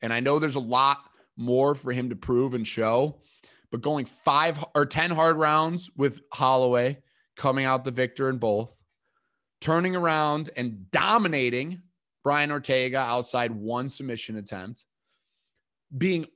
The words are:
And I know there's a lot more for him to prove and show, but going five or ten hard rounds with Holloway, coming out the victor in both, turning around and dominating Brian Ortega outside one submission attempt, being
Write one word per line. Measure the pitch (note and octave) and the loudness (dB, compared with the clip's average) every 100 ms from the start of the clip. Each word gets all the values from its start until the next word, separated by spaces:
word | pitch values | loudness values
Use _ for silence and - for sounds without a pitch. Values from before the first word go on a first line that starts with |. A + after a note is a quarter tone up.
And | A2+ | -4
I | A#2 | 0
know | C3+ D3 | 2 2
there's | D3+ C3+ | 0 -2
a | |
lot | A#2 B2 C#3 C#3+ - _ _ - | 0 4 4 2 -6 _ _ -8
more | A#2+ B2 C#3 | 0 2 2
for | C#3+ B2+ | 0 -4
him | B2 B2+ | -4 -6
to | G#2 | -6
prove | - B2 C3 | -2 0 0
and | B2 G#2+ | -2 -6
show, | - A2 A#2+ D3 - _ _ - _ _ | -2 0 2 0 -4 _ _ -20 _ _
but | B2 | -6
going | C#3+ D3+ B2 | -2 -4 -4
five | - - C#3+ E3 D3 - D3 | -4 2 2 2 -2 -2 0
or | C#3 | 2
ten | E3 E3+ | 2 0
hard | D#3+ E3 D#3+ | 4 4 4
rounds | D#3 D#3 D#3+ F3 - - | 4 4 2 -2 -8 -2
with | C#3 - - | -2 -2 -12
Holloway, | - C3 C3 B2+ B2 B2+ C#3 _ _ _ - | 0 2 4 4 4 2 -4 _ _ _ -4
coming | C#3 C3+ C3+ | -2 0 0
out | C3 C3 | 0 -2
the | |
victor | B2 B2+ - C3+ | -2 -4 -2 -4
in | B2+ | 0
both, | A2+ G#2 A#2 _ _ _ _ _ _ _ _ _ | 0 0 -2 _ _ _ _ _ _ _ _ _
turning | - E3 F#3 F#3 | 0 2 2 0
around | E3+ D#3 D3+ D3 D3+ - | 0 2 0 -2 -4 -6
and | B2 G#2+ F#2+ | -6 -8 -2
dominating | C#3+ F#3 A3+ G3 D3 B2 B2 D3 F3+ - _ _ _ | 0 4 4 2 0 0 -2 -6 -10 -16 _ _ _
Brian | C#3+ D3 D3 | 0 0 0
Ortega | D3 C#3+ C3 B2+ C3+ | -2 0 0 0 -2
outside | A#2+ B2 B2 B2 A#2+ | 0 -2 -2 -2 -2
one | A2 G#2 A#2+ C3+ | -4 -6 -6 -6
submission | - C3+ A2+ - A2 | -8 -10 -10 -10 -12
attempt, | G2 G2 F#2 B2 _ _ _ _ _ _ _ _ _ _ _ C3+ | -10 -12 -12 -16 _ _ _ _ _ _ _ _ _ _ _ -2
being | F3+ F3 D#3 | 0 0 -4